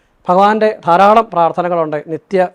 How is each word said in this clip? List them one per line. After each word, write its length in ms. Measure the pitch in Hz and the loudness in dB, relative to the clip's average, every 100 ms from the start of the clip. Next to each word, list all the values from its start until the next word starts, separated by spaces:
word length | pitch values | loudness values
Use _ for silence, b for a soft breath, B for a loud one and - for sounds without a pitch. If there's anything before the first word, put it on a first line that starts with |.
| _ _ - | _ _ -2
ഭഗവാന്റെ 500 | 180 202 214 214 - 175 | 2 2 2 -2 -2 -2
ധാരാളം 440 | 170 196 220 220 | 2 4 2 0
പ്രാർത്ഥനകളുണ്ട് 720 | 170 165 165 175 175 156 151 156 | -2 -2 -2 -4 -4 -4 -6 -10
നിത്യ 400 | 156 - 190 180 | -14 -6 -4 -4